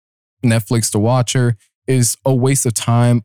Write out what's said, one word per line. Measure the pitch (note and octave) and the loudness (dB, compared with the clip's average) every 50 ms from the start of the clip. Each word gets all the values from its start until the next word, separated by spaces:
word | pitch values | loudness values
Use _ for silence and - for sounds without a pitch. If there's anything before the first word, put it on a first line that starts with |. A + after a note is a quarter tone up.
| _ _ _ _ _ _ _ _ - | _ _ _ _ _ _ _ _ -2
Netflix | A#2+ A2+ A2+ G#2 - B2+ A2+ - - | 0 0 0 0 -2 -2 -2 -2 -2
The | - G#2 | -2 0
Watcher | G2+ A#2 B2+ B2+ A#2 - - C3 B2 A#2+ A2+ - _ _ _ _ - | 0 0 0 0 0 0 0 0 0 0 -2 -4 _ _ _ _ -4
is | - C3 B2+ A#2+ - - - - | -2 0 0 0 0 -2 -4 -2
a | C3+ C3+ | -2 0
waste | A#2+ B2+ C3+ C#3 - - | 0 0 0 0 0 -2
of | B2 A2 | -4 -4
time, | - - A#2+ A#2 A#2 A#2+ A#2+ A#2+ A#2 | -4 -2 0 0 2 2 2 2 0